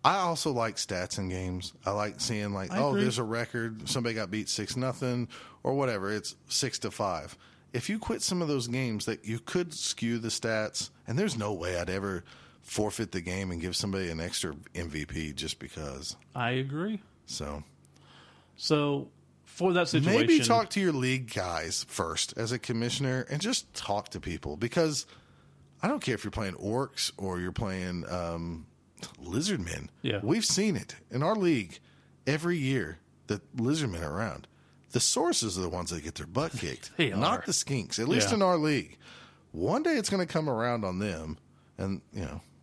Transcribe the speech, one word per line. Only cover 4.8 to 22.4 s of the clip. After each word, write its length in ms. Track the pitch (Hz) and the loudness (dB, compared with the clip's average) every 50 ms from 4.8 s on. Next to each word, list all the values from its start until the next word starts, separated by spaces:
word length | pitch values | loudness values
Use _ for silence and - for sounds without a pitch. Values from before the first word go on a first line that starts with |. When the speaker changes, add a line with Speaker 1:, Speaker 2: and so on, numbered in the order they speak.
| 127 131 127 - 135 123 123 123 120 - - - - - - - - | -2 -2 -2 -2 -2 0 0 0 -2 -4 -6 -16 -18 -18 -20 -4 0
Speaker 1:
or 100 | 135 135 | 0 2
whatever. 400 | 139 139 127 113 98 95 98 107 | 4 2 2 0 0 -2 -2 -2
It's 220 | 104 101 - - - - | -2 -4 -6 -12 -12 -8
six 320 | - - - 143 123 - - | -2 0 0 0 0 -2 -4
to 120 | - 104 | -6 -6
five." 440 | - - 110 98 87 78 71 - - - - - - - - - - | -2 0 0 0 0 -2 -6 -10 -14 -18 -20 -20 -20 -20 -20 -4 -4
If 160 | 120 - - | -4 -2 0
you 100 | 208 214 | -2 -2
quit 220 | - - 226 - | 0 -2 -2 0
some 200 | - - 185 180 | 0 0 2 2
of 60 | 170 | 2
those 200 | 147 147 135 113 | 2 2 0 0
games 380 | 120 120 131 131 120 110 101 - | 0 -2 0 0 0 -2 -2 -2
that 200 | - 110 - - | -2 -4 -4 -4
you 140 | 104 113 117 | -4 -4 -4
could 340 | - - - 180 175 170 156 | -4 -2 0 0 0 0 -4
skew 440 | - - - - - 117 117 120 113 | -4 -4 -4 -2 0 0 0 0 0
the 100 | 113 113 | 0 -2
stats, 640 | - - - 113 110 110 107 - - - - - - - - | -2 0 0 0 0 0 0 -2 -4 -6 -6 -6 -10 -14 -6
and 120 | - 117 151 | -2 0 2
there's 180 | 208 208 135 | 2 2 0
no 140 | 113 104 104 | 0 0 0
way 260 | 104 82 85 90 90 | -2 -2 -2 -2 0
I'd 120 | 87 87 87 | 0 0 0
ever 340 | 92 98 98 98 95 85 - - - - - - - - | -2 -2 -2 -2 -2 -4 -6 -10 -20 -20 -20 -20 -20 -20
forfeit 500 | - - - - 107 107 - - 110 - | -14 -4 0 0 0 0 0 -2 -4 -2
the 80 | - 95 | -2 -4
game 300 | 82 90 90 95 98 92 | -2 -2 -2 -2 -2 -2
and 80 | 87 82 | -2 -2
give 160 | 82 92 87 | -2 -2 -2
somebody 340 | - - 101 95 95 92 85 | 0 0 0 0 0 -2 -2
an 120 | 82 80 | -2 -4
extra 340 | 82 87 - - - 78 71 76 - - - | -4 -4 -2 -2 -4 -4 -6 -8 -14 -10 -8
M 120 | 87 82 82 | -6 -6 -4
V 160 | 73 78 73 | -4 -6 -6
P 280 | - - 80 80 76 69 | -4 -4 -4 -4 -4 -4
just 260 | - 80 78 - - | -6 -6 -6 -6 -8
because. 560 | - 64 - 78 78 71 65 67 67 - - - - - - | -10 -12 -10 -8 -8 -8 -8 -8 -8 -10 -10 -10 -18 -12 -6
Speaker 2:
I 180 | 131 120 117 | -2 -2 0
agree. 500 | 127 131 135 135 143 156 180 214 220 196 - - - - _ | 0 -2 -2 -4 -4 -4 -4 -4 -4 -6 -10 -16 -20 -20 _
Speaker 1:
So. 380 | - - - 76 71 73 76 76 - - - - - - - - - - - - - - - - _ _ | -12 -10 -8 -6 -6 -6 -8 -10 -12 -18 -20 -20 -20 -20 -20 -20 -20 -20 -20 -20 -20 -20 -20 -20 _ _
Speaker 2:
So, 540 | - - - 156 147 147 143 143 139 135 - - - - - - - _ | -8 2 2 4 4 4 2 2 0 -2 -8 -16 -20 -20 -20 -20 -20 _
for 300 | - - - 175 190 175 | -20 -4 2 4 4 6
that 160 | 180 170 170 | 6 4 4
situation 300 | - 143 139 175 202 - | 4 4 6 6 6 6
Speaker 1:
Maybe 180 | 190 175 320 302 | 8 8 8 8
talk 300 | 226 - 233 233 214 - | 8 8 6 6 6 4
to 80 | - 202 | 2 4
your 140 | 190 175 151 | 4 4 4
league 400 | 135 127 127 131 131 127 110 - | 4 2 2 2 0 0 -2 -2
guys 520 | 107 92 90 85 80 80 82 78 - - - | -2 0 0 0 0 0 -2 -2 -4 -4 -4
first 440 | - - 87 82 78 - - - - | -2 -2 -2 0 0 -2 -2 -2 -2
as 140 | - | -4